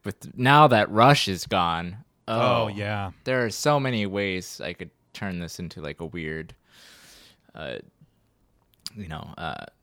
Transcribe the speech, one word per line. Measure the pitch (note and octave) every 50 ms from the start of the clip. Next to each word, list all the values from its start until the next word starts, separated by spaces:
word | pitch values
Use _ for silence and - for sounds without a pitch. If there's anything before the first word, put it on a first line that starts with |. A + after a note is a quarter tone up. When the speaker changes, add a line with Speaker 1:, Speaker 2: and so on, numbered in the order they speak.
| -
Speaker 1:
with | G2+ - - - - -
now | - B2 C3 C#3+ D3 D3+
that | C#3 B2 G#2+ G#2 -
Rush | G2+ G#2+ A#2+ C#3 C#3+ - - G2+
is | F#2+ F2 -
gone. | - G#2 F#2 F2 E2+ E2 E2+ F2 F2 F#2+ A2+ - _ _ _ _
Speaker 2:
Oh, | - A2 A#2 B2 B2+ A#2+ A#2 A2+
Speaker 1:
Oh, | G#2+
Speaker 2:
yeah. | G2+ G2+ G2+ G#2 G#2+ G2+ G2 F#2 - - -
Speaker 1:
there | C3 C3 B2+ A#2+
are | A2
so | G2 - - D3 D3 C#3+
many | C3+ C3 B2 A2 G#2
ways | G2 F#2+ G2+ G2+ G2 F#2 F#2 F2+ - - -
I | A1+ D#2+ F2
could | - F2+ - - _ _ _ -
turn | - G#2+ G2 F2+ F2
this | E2+ E2+ - -
into, | F2+ E2 - -
like, | D#2 D2 D2+ -
a | E2+
weird, | D#2 - F2 D#2+ D#2 D#2 D#2+ D#2+ E2 - _ _ _ _ - - - - - - - - - - - _ _ _ _ _
uh, | - D#2 C2+ A#1+ G1+ - _ _ _ - _ _ _ _ _ _ _ _ _ _ _ _ _ _ _ _ - -
you | G#2+ G2+ E2
know, | D#2+ D2+ - - - -
uh, | E2+ D#2 B1 G1+ - - - _